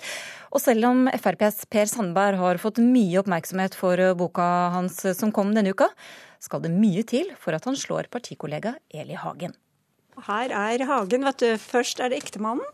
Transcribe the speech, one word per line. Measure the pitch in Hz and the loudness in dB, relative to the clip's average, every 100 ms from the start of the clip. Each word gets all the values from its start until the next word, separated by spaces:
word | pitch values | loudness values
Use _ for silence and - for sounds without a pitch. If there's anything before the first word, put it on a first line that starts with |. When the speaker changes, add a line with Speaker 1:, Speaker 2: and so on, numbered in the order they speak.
| - - - - - | -14 -12 -12 -18 -4
Speaker 1:
Og | 277 | -2
selv | 277 226 240 | 2 4 4
om | 254 254 | 4 4
F | 240 202 | 2 -2
R | 170 | 2
Ps | 214 - - | 0 -2 -4
Per | 220 214 | 0 0
Sandberg | 240 185 175 202 196 | 0 -2 2 2 2
har | 180 180 | 2 0
fått | 220 220 | -2 2
mye | 240 254 190 185 | 4 6 4 2
oppmerksomhet | 196 170 - 185 190 - | 2 -2 -2 -2 -2 -2
for, | 185 | 0
eh, | 180 185 180 | 4 4 2
boka | 175 - 175 175 175 | 0 0 2 2 0
hans, | 180 180 - 190 | 0 -4 -4 -4
eh, | |
som | 180 214 | 0 0
kom | 214 196 | 0 2
denne | 220 196 | 2 2
uka, | 196 330 - - - - _ | 2 0 0 -20 -20 -20 _
skal | - 151 | -8 -6
det | 160 | -2
mye | 175 220 175 226 | 2 2 2 0
til | 247 370 262 | -2 -2 -6
for | - | -6
at | 156 247 | -4 -4
han | 269 | -6
slår | - 160 - | -4 -6 -6
partikollega | 240 - 151 151 151 196 294 _ | -10 -12 -12 -8 -6 -6 -8 _
Eli | 151 135 | -14 -12
Hagen. | 147 160 143 175 - _ _ _ _ _ - | -10 -10 -10 -12 -14 _ _ _ _ _ -20
Speaker 2:
Her | - 208 254 | -6 -4 -4
er | 202 208 240 | -2 -2 -2
Hagen, | 269 277 190 247 | 0 0 0 0
vet | 277 - | 0 0
du. | 240 220 | 0 0
Først | - 247 247 - | 0 -2 -2 -2
er | 254 | -4
det | 262 | -4
ektemannen, | - 202 214 254 554 | -8 -6 -4 -4 -6